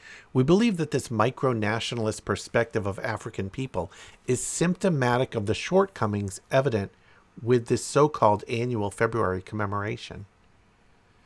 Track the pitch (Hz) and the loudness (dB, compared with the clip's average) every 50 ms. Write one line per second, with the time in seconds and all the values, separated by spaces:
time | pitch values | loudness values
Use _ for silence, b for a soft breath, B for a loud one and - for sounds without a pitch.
0 | B B B B B B B 131 131 143 175 202 240 233 190 165 156 - - 131 | B B B B B B B 2 4 6 6 6 4 4 2 0 -2 -2 -2 -4
1 | - - 120 107 110 131 131 - 143 131 123 110 104 104 113 113 - - 127 120 | -4 -2 0 2 2 2 0 0 0 0 0 0 0 0 0 -2 -4 -4 -4 -2
2 | 110 110 110 - - - 101 - - - - 120 117 - - 113 98 101 95 - | -2 -2 -4 -4 -4 -4 -4 -4 -4 -2 0 0 0 0 -2 -4 -2 -2 -4 -4
3 | - 120 110 101 - 117 - - 98 95 - - 131 - - 92 85 - B B | -4 -6 -6 -6 -8 -8 -8 -6 -8 -6 -6 -8 -8 -6 -4 -6 -6 -6 B B
4 | B B B B B - 127 117 - - - - 165 175 175 - - 190 165 139 | B B B B B -2 -2 -2 -2 -4 -2 0 0 0 0 0 0 0 2 2
5 | 127 120 120 123 131 - - 117 104 107 98 - - - 180 190 196 - - - | 2 2 2 2 0 -2 -2 -4 -2 -2 -2 -2 -2 0 2 2 2 2 0 -2
6 | 117 104 104 101 101 98 - - - - 131 135 135 143 117 101 98 90 - b | -2 -2 0 -2 -4 -4 -8 -10 -6 0 2 2 2 2 0 0 -2 -4 -8 b
7 | b b b b b b _ 98 107 113 127 120 117 - 127 113 - - - 139 | b b b b b b _ -6 0 2 2 2 2 2 0 0 0 2 4 4
8 | 147 147 - - 123 107 104 101 - - 120 117 120 123 123 107 101 101 - - | 4 4 4 4 4 4 4 4 0 -4 -4 -2 -2 -2 -2 -2 -2 -2 -2 0
9 | 117 113 117 117 101 92 92 92 - - - 107 107 98 101 101 101 107 123 120 | 0 0 2 0 0 0 -2 -2 -6 -6 -6 -4 -4 -2 -2 -4 -4 -4 -6 -8
10 | - - - - 101 - _ _ _ _ _ _ _ _ _ _ _ _ _ _ | -10 -14 -14 -14 -16 -18 _ _ _ _ _ _ _ _ _ _ _ _ _ _
11 | _ B B B B | _ B B B B